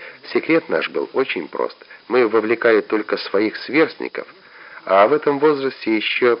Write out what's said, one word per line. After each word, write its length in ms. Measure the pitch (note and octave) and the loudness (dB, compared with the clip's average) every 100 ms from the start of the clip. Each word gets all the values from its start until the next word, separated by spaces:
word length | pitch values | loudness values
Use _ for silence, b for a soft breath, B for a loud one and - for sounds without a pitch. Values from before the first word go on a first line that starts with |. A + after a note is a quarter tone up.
| B B - | B B -4
Секрет 380 | A#2+ - D#3+ - | -4 0 0 0
наш 180 | D#2+ - | -4 -2
был 180 | D#2 C#2 | -6 -4
очень 340 | B2 C3+ F#2 D2 | -2 -2 -4 -6
прост. 280 | C2+ A#1+ - - B - | -6 -6 -6 -20 B -2
Мы 200 | B2 A2+ | 2 4
вовлекали 540 | A2 G#2+ A#2 A#2+ G#2+ | 2 2 0 4 2
только 360 | G2+ A2 - G2 | 2 -4 -2 -6
своих 400 | - G2 G#2+ - | -2 -2 -2 -4
сверстников, 720 | - C#3+ D3+ - B1 - - - B B B B - | -4 0 0 -2 -10 -10 -14 -20 B B B B 0
а 220 | G2 A2+ | 4 4
в 60 | |
этом 260 | D3 D3 C#3 | 4 0 2
возрасте 560 | D#3 C#3+ C3+ - A2+ A2 | 2 2 -4 -6 -2 -2
еще 440 | - - B2 A#2 | -2 0 2 0